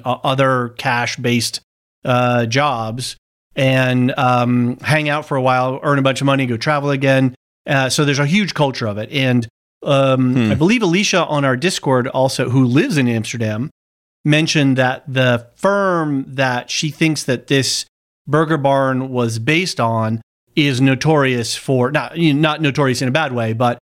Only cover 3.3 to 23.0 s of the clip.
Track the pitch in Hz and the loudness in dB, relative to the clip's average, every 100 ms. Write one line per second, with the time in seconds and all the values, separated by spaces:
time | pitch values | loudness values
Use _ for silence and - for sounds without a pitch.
3.3 | _ _ - 135 131 127 127 127 147 127 | _ _ -2 2 2 2 2 0 0 2
4.3 | 123 120 123 120 127 - 151 151 151 143 | 2 2 0 0 -4 -2 0 0 -4 -2
5.3 | 139 131 127 127 131 147 139 135 127 139 | -2 0 0 0 -2 0 0 0 0 0
6.3 | 139 123 113 156 147 143 139 135 135 131 | 0 0 -2 -2 -2 -2 0 2 4 2
7.3 | - _ _ - 139 131 - 143 139 143 | -2 _ _ -2 0 0 0 0 0 2
8.3 | 202 180 - 139 120 110 104 113 143 131 | 2 0 0 -2 0 -6 -6 -6 -2 2
9.3 | 123 110 _ _ _ - 139 135 131 127 | 2 0 _ _ _ 0 2 2 2 2
10.3 | 127 110 120 170 247 190 185 196 175 151 | 2 2 2 2 2 2 0 0 0 0
11.3 | 147 139 127 175 - 147 127 123 131 131 | 0 0 0 -2 -2 0 0 0 0 -2
12.3 | - 123 135 127 135 269 151 123 113 110 | -2 0 2 4 2 2 0 0 0 -4
13.3 | 117 110 107 147 _ _ _ _ _ 147 | -4 -4 -4 -8 _ _ _ _ _ 0
14.3 | 151 160 160 139 131 127 135 - 131 127 | 0 2 2 2 2 0 -2 -6 0 2
15.3 | 117 117 - 196 202 190 175 151 139 139 | 0 -4 -4 0 0 0 0 0 -2 -4
16.3 | 131 131 123 - - 156 - 160 147 - | -2 -2 -2 -6 -6 -6 0 0 0 -2
17.3 | 123 - 139 127 - - _ _ _ - | -4 0 0 0 -4 -8 _ _ _ -2
18.3 | 147 156 156 139 139 135 131 131 123 117 | 0 2 0 2 2 2 0 -2 -2 -2
19.3 | 113 117 160 185 - 117 113 110 113 - | -2 0 0 0 -2 -2 0 -2 -4 -8
20.3 | _ _ - 143 127 135 127 147 151 131 | _ _ 0 0 2 2 2 2 2 2
21.3 | 123 110 - - 131 127 147 120 165 165 | 0 -4 -6 -2 0 0 -2 -4 0 2
22.3 | 143 156 151 147 139 135 123 | 2 0 0 -2 0 0 0